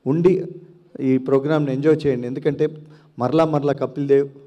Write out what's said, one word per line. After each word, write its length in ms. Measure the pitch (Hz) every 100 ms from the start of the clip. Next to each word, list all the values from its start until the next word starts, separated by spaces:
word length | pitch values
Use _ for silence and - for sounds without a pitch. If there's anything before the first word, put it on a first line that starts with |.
| 131
ఉండి 400 | 160 180 165 - - - - _ -
ఈ 180 | 135 131
ప్రోగ్రామ్ని 540 | 131 135 143 156 143
ఎంజాయ్ 340 | 131 156 156 147
చేయండి. 200 | 120 120
ఎందుకంటే 500 | 135 156 139 156 - - - _ -
మరలా 260 | 123 160
మరలా 280 | 160 147 143
కపిల్ 360 | 139 131 143 143
దేవ్, 200 | 139 139 -